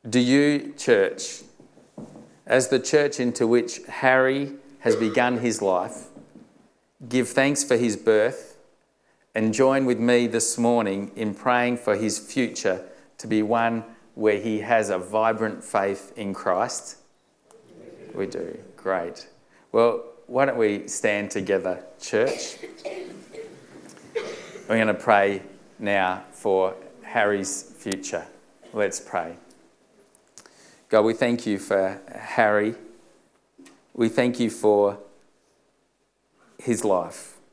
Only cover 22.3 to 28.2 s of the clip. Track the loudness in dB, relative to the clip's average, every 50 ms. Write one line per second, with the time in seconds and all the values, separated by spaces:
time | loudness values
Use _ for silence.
22.3 | -2 -6 -10 -12 -12 -14 -16 -18 -18 -14 -12 -12 -10 -10 -12 -14 -16 -20 -20 -18
23.3 | -18 -16 -16 -16 -18 -20 -20 -20 -20 -20 -20 -20 -20 -20 -20 -8 -8 -8 -6 -6
24.3 | -12 -14 -16 -18 -18 -18 -4 -2 0 2 2 2 0 0 4 4 6 6 6 4
25.3 | 0 -2 -8 -14 -20 -20 -20 -20 _ -8 -4 0 2 2 2 0 -2 -4 -10 -18
26.3 | -20 -6 0 2 2 2 2 0 -2 -8 -16 -20 -20 -20 -18 -4 0 0 2 2
27.3 | 0 -2 -2 -6 -8 -10 -12 -16 -20 -12 -6 -6 -6 -6 -6 -8 -8 -8